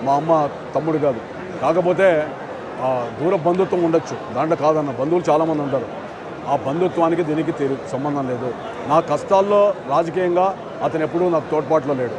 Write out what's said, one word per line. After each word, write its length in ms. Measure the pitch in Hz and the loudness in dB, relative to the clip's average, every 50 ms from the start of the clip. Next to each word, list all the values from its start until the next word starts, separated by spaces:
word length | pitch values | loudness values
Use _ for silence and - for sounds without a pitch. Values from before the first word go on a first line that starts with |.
| 117 | 2
మా 100 | 135 139 | 2 2
అమ్మ 360 | 147 156 165 165 156 151 139 - - - - - | 2 4 4 4 4 4 0 -2 -6 -12 -4 -4
తమ్ముడు 220 | - 151 160 156 151 | -2 -2 0 0 2
కాదు. 220 | 139 143 127 113 - - - - - - - - | 2 2 0 0 -6 -10 -12 -12 -10 -10 -8 -2
కాకపోతే 640 | - 139 160 180 175 175 180 - 190 190 170 156 151 151 - - - - - - - - - - | 0 2 2 2 4 2 2 4 6 6 6 4 2 -2 -6 -10 -12 -12 -10 -10 -10 -12 -8 -4
ఆ, 280 | 131 131 131 127 120 117 113 107 | -2 -2 0 0 -2 -4 -6 -2
దూర 140 | 139 170 196 | 0 0 0
బంధుత్వం 480 | 190 147 175 175 185 190 - - 180 170 | 2 2 2 2 2 2 0 2 0 2
ఉండొచ్చు, 520 | 165 160 165 156 - 131 110 - - 107 | 4 2 2 0 0 -8 -10 -8 -6 -4
దాంట్లో 200 | 123 147 160 165 | -2 0 0 0
కాదన్న 360 | - 139 151 156 156 151 143 | 2 2 2 2 2 0 -2
బంధువులు 400 | 127 113 131 147 170 180 170 165 | -2 -2 -2 0 0 0 2 4
చాలామంది 300 | 151 151 160 160 156 147 | 2 4 4 2 0 -2
ఉంటారు. 240 | 143 135 131 135 117 - - - - - - - - - - - - - | -2 -2 -2 -2 -4 -4 -8 -10 -12 -12 -12 -12 -12 -12 -12 -10 -4 -2
ఆ 80 | 139 143 - 135 | -2 -2 -2 -2
బంధుత్వానికి 560 | 139 165 185 180 - 170 170 165 165 160 175 | 0 0 0 0 2 2 2 2 2 0 0
దీనికి 280 | 151 151 156 160 143 | 0 0 -2 0 -2
తెలి-, 400 | 160 - 143 135 135 127 - - | -2 -2 0 -2 -2 -4 -6 -6
సంబంధం 360 | - 127 139 147 143 143 135 127 | -6 -4 -4 -2 -2 -2 -2 -2
లేదు. 240 | 127 120 123 127 113 - - - - - - 123 | -4 -4 -4 -6 -6 -8 -10 -10 -10 -10 -4 2
నా 120 | 143 160 | 2 2
కష్టాల్లో 760 | 165 165 151 147 - - 202 190 196 202 208 208 - - - - - 131 | 2 2 -2 -2 0 2 4 4 4 4 4 4 4 4 2 0 -4 -2
రాజకీయంగా 680 | 139 156 170 165 160 185 185 175 175 180 185 196 190 - - - - - - | 0 0 0 0 0 -2 0 2 2 2 2 2 0 -4 -10 -12 -10 -4 -4
అతను 200 | 147 143 160 156 | -2 -2 0 -2
ఎప్పుడూ 260 | 143 127 170 180 180 | -2 0 0 0 2
నాకు 220 | 170 160 - - | 2 0 0 0
తోడ్పాటులో 420 | 151 151 151 127 160 156 139 139 143 | -2 -2 0 2 0 0 2 0 -2
లేడు. 180 | 131 127 117 - | -2 -2 -4 -4